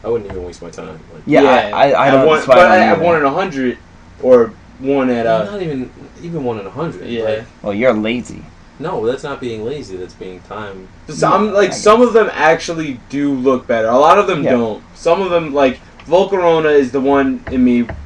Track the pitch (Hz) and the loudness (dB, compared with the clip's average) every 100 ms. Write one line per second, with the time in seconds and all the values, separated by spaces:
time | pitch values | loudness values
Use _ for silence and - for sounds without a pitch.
0 | 110 117 98 95 90 85 85 87 87 80 | -6 -4 -6 -12 -12 -14 -18 -16 -16 -18
1 | - 80 - 147 139 127 - - 139 131 | -20 -12 0 2 4 4 0 2 2 4
2 | 135 135 151 151 - 131 185 185 - 160 | 4 4 4 2 4 6 6 6 4 2
3 | 170 165 139 156 190 135 127 - - - | 2 2 0 -2 -4 -4 -4 -6 -12 -20
4 | - - 127 123 110 - - 120 135 139 | -20 -4 4 4 4 -4 -20 -8 -2 0
5 | 127 120 117 110 107 208 170 135 123 - | 0 0 0 0 -2 -6 -6 -8 -10 -14
6 | 139 - 170 165 123 110 98 113 165 - | -20 -18 -12 -8 -6 -6 -8 -10 -10 -10
7 | - 117 110 110 117 - 107 101 127 107 | -10 -6 -4 -4 -8 -12 -8 -2 0 0
8 | 110 120 - 90 - - - - 156 131 | -2 -4 -8 -16 -20 -20 -20 -14 -10 -6
9 | 110 135 147 135 123 110 113 147 107 92 | -4 -4 -8 -10 -10 -10 -10 -10 -12 -14
10 | 90 - 92 90 - 104 104 95 92 - | -14 -16 -18 -18 -16 -14 -14 -16 -20 -20
11 | - 156 175 190 208 196 190 - 208 226 | -16 -4 0 0 0 0 0 0 2 4
12 | 240 220 208 - 156 165 - 165 156 123 | 4 4 2 0 2 2 -2 -8 -8 -10
13 | - 139 143 131 131 123 - 113 110 123 | -10 -4 -2 0 0 0 0 -2 2 4
14 | 156 196 190 165 135 123 113 101 - - | 4 4 2 -2 0 0 -2 -6 -14 -6
15 | 165 175 185 170 156 139 135 - - - | 0 0 0 -2 -2 0 0 -2 -12 -20
16 | - 175 190 190 170 160 156 147 127 139 | 0 0 2 0 2 2 4 2 2 0
17 | 131 139 135 123 - 131 123 120 113 - | 0 2 0 -4 -4 0 2 2 -2 -8